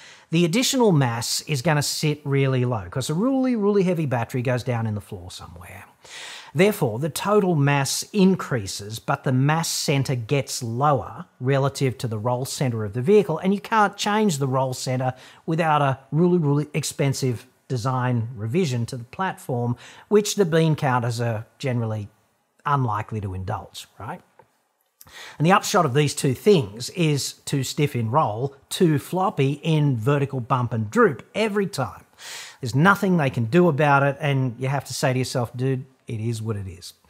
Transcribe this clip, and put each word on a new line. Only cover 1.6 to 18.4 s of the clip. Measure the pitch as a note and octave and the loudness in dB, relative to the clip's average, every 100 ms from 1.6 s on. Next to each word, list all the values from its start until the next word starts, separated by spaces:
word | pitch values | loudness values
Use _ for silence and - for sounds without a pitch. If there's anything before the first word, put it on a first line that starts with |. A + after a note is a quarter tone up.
gonna | E3 D3 | 0 0
sit | - - D3+ D3 | 0 -2 -2 -2
really | C#3+ C#3 C3+ C3 | -2 2 2 2
low, | B2 A#2 F2+ | 0 -2 -6
'cause | C3+ B2 | -6 -4
a | D#3 | -2
really, | B3 C4+ C4 A#3 | 0 0 0 0
really | G3+ G3+ | 2 2
heavy | F3+ E3+ D3 | 2 0 0
battery | B2 A#2 C3 | -2 -2 -2
goes | B2 B2 | -2 -2
down | B2+ A#2 A2+ | -2 -2 -2
in | G#2 | -4
the | |
floor | - F#2+ F2+ | -8 -14 -14
somewhere. | - - F2 F2 F#2+ - _ - - - - - C#3+ | -16 -16 -18 -18 -20 -20 _ -20 -16 -16 -16 -8 2
Therefore, | G3+ G3+ C3 A2 | 2 4 -2 -2
the | C#3+ | -4
total | - G3 G#3+ F#3+ D#3+ | -4 2 2 4 4
mass | C#3 C#3+ C3+ - - | 4 2 0 -4 -2
increases, | G#3+ F#3 F#3+ - B2+ G2 - G2 A2+ | 4 4 4 -2 -4 -4 -10 -10 -10
but | - C#3 C#3+ | -4 -4 0
the | |
mass | B2+ C#3 D#3+ D#3+ | 2 2 2 -2
centre | - - C#3 C3 B2+ | -4 0 0 0 -4
gets | A2 C#3+ - - | -2 -2 -2 -6
lower | A#2 A#2 D3 C3 F2+ A#2 - - | -6 0 2 2 -2 -14 -16 -6
relative | B2+ C#3 C3+ - C3+ - | 0 0 0 0 -2 -2
to | A#2+ | -6
the | G#2+ | -4
roll | A#2 B2 C3 | -2 -2 -4
centre | - C3+ A2+ G#2 | -4 -2 -2 -4
of | |
the | A#2 | -4
vehicle, | C3 G#3 F3+ D#3+ | 4 4 4 -2
and | F#3+ | 0
you | G3+ | -2
can't | - A3+ G3+ - | 0 2 2 0
change | G#3 G#3+ G#3+ C#3 | -2 2 2 0
the | C#3 | 0
roll | C3 C3 | 0 0
centre | B2+ C3+ B2+ B2+ - - - - | -4 -4 -2 -2 -4 -16 -14 -4
without | E3 E3 D3 | 0 2 2
a | C#3+ B2+ - | 2 0 -2
really, | D3+ F3 F3+ | 2 4 4
really | C#3+ C#3+ D3 | 2 0 0
expensive | D#3+ - - C#3 C3 C3 A2+ - _ - | -4 -6 -2 -2 0 -2 -4 -10 _ -8
design | B2+ B2+ B2+ B2+ A#2+ A2+ | -4 -2 0 0 0 -2
revision | A2+ | -6